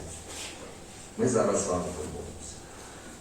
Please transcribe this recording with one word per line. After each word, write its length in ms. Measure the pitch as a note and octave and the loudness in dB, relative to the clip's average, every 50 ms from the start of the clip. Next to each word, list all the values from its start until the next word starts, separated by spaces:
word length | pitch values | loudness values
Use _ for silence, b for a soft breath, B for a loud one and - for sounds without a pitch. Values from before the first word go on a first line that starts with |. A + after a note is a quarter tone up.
| - - - - - - - - - - - - - - - - - - - - - - - - | -8 -8 -10 -10 -10 -10 -8 -8 -8 -8 -8 -10 -12 -12 -12 -12 -14 -14 -14 -14 -14 -8 0 4
Ми 100 | A#2 B2+ | 6 8
зараз 360 | A2+ A2 G#2 G2 - - - | 8 8 8 8 6 6 4
з 20 | |
вами 180 | - D#2 F2 F2 - - | 4 4 2 2 0 -2
помолимося. 600 | - D2+ D2+ D2+ - - - - - - - - - B B B B B B B B B B B - | -2 -4 -4 -4 -6 -6 -6 -8 -8 -10 -10 -10 -12 B B B B B B B B B B B -2